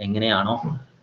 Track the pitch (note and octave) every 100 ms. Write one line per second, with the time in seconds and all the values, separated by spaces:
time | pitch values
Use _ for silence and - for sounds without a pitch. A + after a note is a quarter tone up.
0 | G2+ G#2 A2+ G2 G2 A#2+ D#3+ - - _